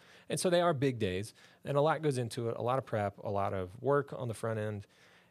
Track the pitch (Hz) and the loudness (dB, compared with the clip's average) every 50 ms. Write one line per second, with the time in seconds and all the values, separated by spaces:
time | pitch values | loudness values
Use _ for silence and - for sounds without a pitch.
0 | - - - - - - - 156 - 190 175 175 175 175 170 135 131 139 127 113 | -14 -20 -20 -18 -10 -6 -4 -2 0 2 4 4 4 4 2 2 2 0 0 0
1 | 110 95 90 92 104 - - - - - - _ - - 139 143 143 156 160 139 | 0 0 0 -2 -4 -6 -10 -18 -20 -20 -20 _ -6 0 2 4 4 4 4 2
2 | 160 151 135 123 123 113 - - 117 113 117 - 110 117 127 135 123 - - 110 | 2 0 0 0 -2 -2 -4 -4 -2 -2 -2 -2 0 0 0 0 0 0 0 0
3 | 104 101 98 - - - 101 101 98 101 101 95 92 90 92 117 120 131 143 143 | 0 0 -2 -4 -6 -4 -2 0 0 0 0 -2 -4 -6 -8 -4 0 2 2 2
4 | 135 - - - 127 120 110 - - 117 113 110 107 107 107 101 104 - _ _ | 2 0 -6 -6 -6 -6 -6 -4 -4 -2 -2 -2 -2 -4 -4 -6 -8 -12 _ _
5 | - - - - _ _ | -20 -20 -20 -20 _ _